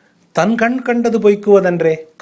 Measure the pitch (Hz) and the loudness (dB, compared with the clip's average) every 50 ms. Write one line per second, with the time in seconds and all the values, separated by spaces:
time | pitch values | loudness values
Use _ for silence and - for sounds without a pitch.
0 | _ _ _ _ _ _ _ - 160 208 233 226 226 233 254 262 254 - 240 240 | _ _ _ _ _ _ _ -2 0 0 0 0 -2 -2 -2 -4 -4 -4 -2 -2
1 | 226 233 220 220 196 208 208 208 - 214 202 196 180 180 175 170 165 160 160 160 | -2 -2 -2 2 2 2 0 2 2 2 2 4 4 2 -2 0 0 0 -2 -2
2 | - - _ _ | -6 -16 _ _